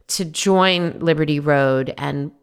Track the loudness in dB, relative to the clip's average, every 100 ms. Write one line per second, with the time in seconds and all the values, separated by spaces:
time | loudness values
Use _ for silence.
0 | -10 -6 -6 -2 2 4 4 2 -2 -2
1 | 0 0 0 0 2 2 2 0 -2 -6
2 | -6 -6 -8 _